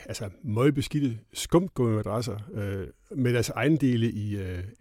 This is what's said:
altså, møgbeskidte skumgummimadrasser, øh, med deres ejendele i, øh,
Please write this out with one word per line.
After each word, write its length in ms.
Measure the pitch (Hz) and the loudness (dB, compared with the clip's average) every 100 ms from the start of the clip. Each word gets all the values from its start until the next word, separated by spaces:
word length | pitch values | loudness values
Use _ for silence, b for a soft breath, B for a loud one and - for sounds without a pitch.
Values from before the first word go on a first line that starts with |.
| - | -8
altså, 220 | - 101 - | -8 -10 -8
møgbeskidte 760 | 127 107 139 143 - 151 139 110 - | -4 2 2 2 0 0 -2 -2 -10
skumgummimadrasser, 1080 | - - 170 185 - 117 107 104 110 110 104 101 | -10 2 2 2 2 2 2 0 -4 -4 -8 -8
øh, 320 | 110 101 98 - - _ | -6 -4 -4 -8 -12 _
med 220 | 156 123 | -2 2
deres 180 | 120 110 | 2 0
ejendele 600 | 110 131 160 135 120 113 | 0 2 4 4 4 2
i, 260 | 107 104 101 | 0 -4 -4
øh, 220 | 92 90 95 - | -4 -6 -8 -4